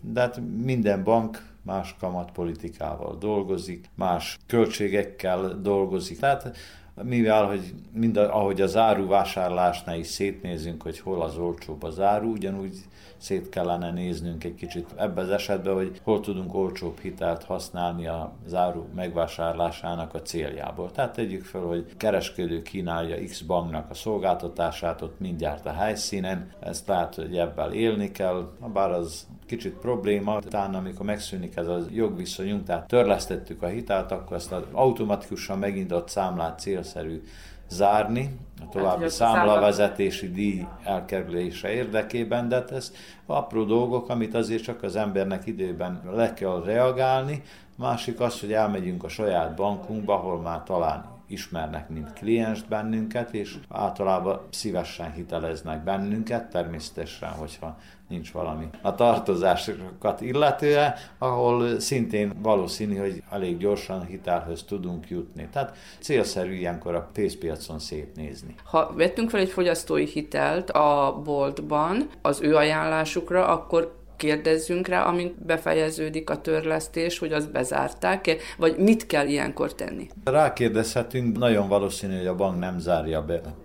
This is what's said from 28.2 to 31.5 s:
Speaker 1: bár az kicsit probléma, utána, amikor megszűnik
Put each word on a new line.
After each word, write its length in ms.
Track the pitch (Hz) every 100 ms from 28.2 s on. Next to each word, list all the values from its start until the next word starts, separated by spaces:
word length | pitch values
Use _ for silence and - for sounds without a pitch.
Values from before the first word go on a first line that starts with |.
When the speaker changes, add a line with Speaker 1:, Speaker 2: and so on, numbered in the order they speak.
| 92 90 87 - 120
Speaker 1:
bár 180 | 98 98
az 360 | 87 85 - - - -
kicsit 280 | 117 98
probléma, 640 | - 117 117 98 101 101 107
utána, 400 | 98 107 98 95
amikor 280 | 95 92 101
megszűnik 500 | 104 - 95 87